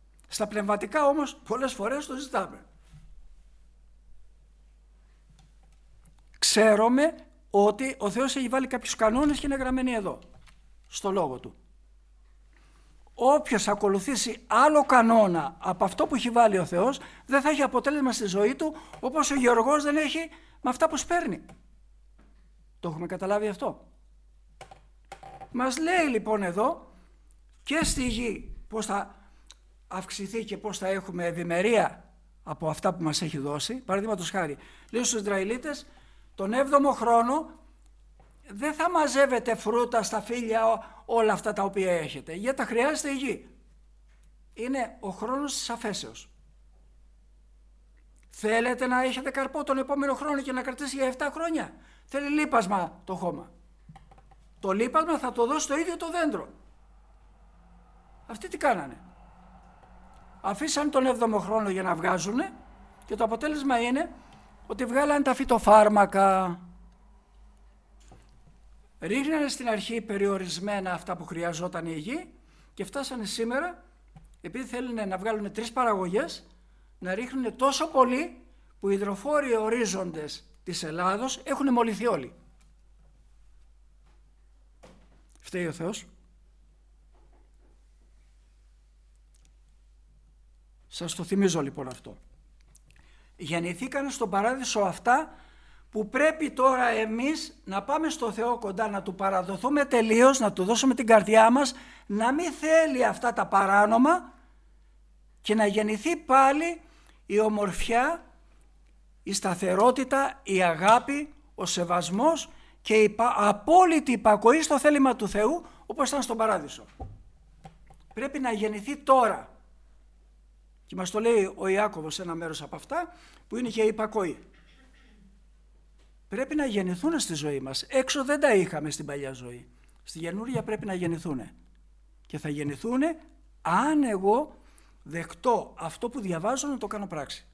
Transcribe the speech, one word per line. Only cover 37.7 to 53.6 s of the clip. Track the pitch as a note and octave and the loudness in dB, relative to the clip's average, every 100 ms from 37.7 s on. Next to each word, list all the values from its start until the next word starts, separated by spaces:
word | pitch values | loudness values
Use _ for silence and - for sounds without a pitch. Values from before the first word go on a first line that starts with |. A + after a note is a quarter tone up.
| _ _ - - - - - C4+ | _ _ -20 -20 -20 -20 -20 -18
δεν | G3 D4 | -6 -4
θα | D4+ E4 | -2 0
μαζεύετε | E4+ D4 C4 C4+ A#3+ A#3+ A3+ | 2 2 4 4 2 0 -2
φρούτα | G#3+ A#3 A#3+ A#3 | 0 0 2 0
στα | G3 A3 | -2 -4
φύλλα, | G#3+ A#3+ A3+ A3+ A3+ | -4 -4 -2 2 2
ό-, | A3 - - - | 2 -4 -16 -2
όλα | A#3 A3 | 2 2
αυτά | F#3+ A3 | 2 -2
τα | G3 | -2
οποία | G3 G3 F#3 | -2 0 0
έχετε, | E3+ D3+ C#3 - | 0 -2 -10 -12
γιατί | E3+ A#3+ C4+ | -6 -4 -4
τα | B3 | -2
χρειάζεται | A#3 C#4 D4+ D4 | 0 0 0 -4
η | C4+ | -4
γη. | C4 E3+ - - _ - _ _ _ _ - - _ | -4 -6 -12 -20 _ -20 _ _ _ _ -20 -20 _
Είναι | - A#3+ C4+ A3+ - | -10 -6 -4 -4 -8
ο | G3 | -12
χρόνος | F#3 A3 C4+ C#4+ | -8 -6 -4 -4
της | - - | -6 -6
αφέσεως. | A#3 A3 F#3 A2+ A2+ - - _ _ - - _ _ - _ _ _ _ _ - - _ _ - - _ | -6 -6 -8 -10 -16 -20 -20 _ _ -20 -20 _ _ -20 _ _ _ _ _ -20 -20 _ _ -20 -20 _
Θέλετε | - G#3+ A3+ B3 B3 B3+ | -6 -2 0 0 -2 0
να | B3+ | 0
έχετε | C4 B3+ C4+ | 0 -2 -6
καρπό | C4+ C4+ D4+ | -4 -4 -4
τον | C#4+ C4+ | -2 -2
επόμενο | C4+ C#4+ C#4 | -2 -2 -2
χρόνο | B3+ D4 C#4 | -2 -2 -4
και | C4+ | -4
να | B3+ | -6
κρατήσει | C4 B3+ C#4 C4+ | -6 -8 -8 -2
για | C4 | -2
εφτά | B3+ D4 | -2 -4
χρόνια; | D4+ E4+ D#4 F3 - - - - | -4 -4 -4 -6 -12 -20 -20 -10
Θέλει | C4+ C#4+ | -6 -2
λίπασμα | D4+ D4+ A#3 F#3+ G3 E3+ - | 0 2 2 2 0 -2 -8
το | - F3+ | -10 -6
χώμα. | F3+ - - - | -6 -6 -12 -20